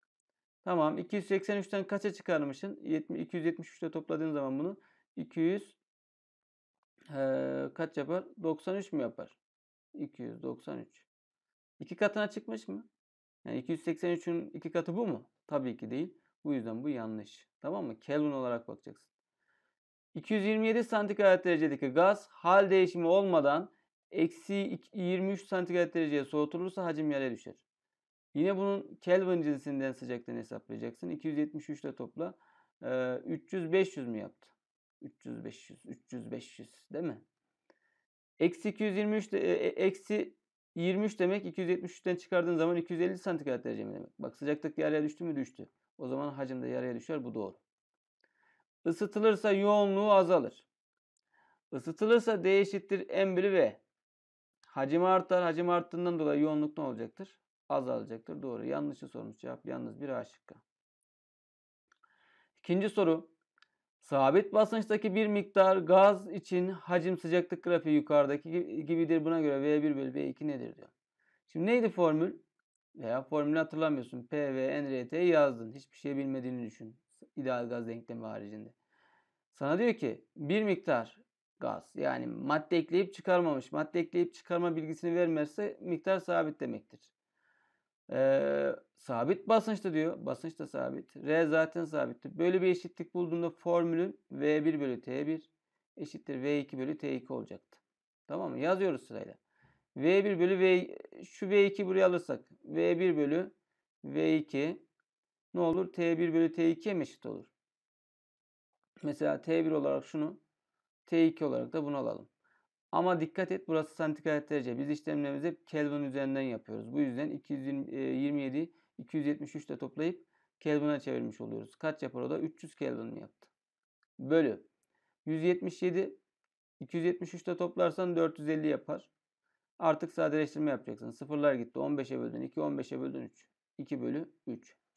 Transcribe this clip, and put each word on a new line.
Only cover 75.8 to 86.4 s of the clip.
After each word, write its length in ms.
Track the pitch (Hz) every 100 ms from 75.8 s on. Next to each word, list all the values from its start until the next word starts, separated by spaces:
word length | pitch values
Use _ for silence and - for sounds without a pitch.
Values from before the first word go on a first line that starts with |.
| - -
şey 200 | 143 139
bilmediğini 480 | 139 135 127 123 113
düşün. 320 | - 110 - _ _ - -
İdeal 340 | 131 123 120
gaz 180 | 120 113
denklemi 380 | 113 117 117 110
haricinde. 480 | 107 104 107 107 - _ _ _ _ _ _ _
Sana 260 | - 139 170
diyor 140 | 240
ki 320 | 226 123 113 _ -
bir 280 | 147 208
miktar 540 | 214 180 - 123 113 - _ _ _ -
gaz, 320 | 123 101 - -
yani 320 | 139 127 123
madde 500 | 117 131 151 151 170
ekleyip 360 | 160 175 196
çıkarmamış. 580 | - - 180 170 135 -
Madde 280 | 151 156 175
ekleyip 340 | 165 175 175
çıkarma 420 | - - 170 175 160
bilgisini 400 | 156 156 175 175
vermezse 640 | 170 160 151 - 208 -
miktar 380 | 190 160 190 190
sabit 400 | - 170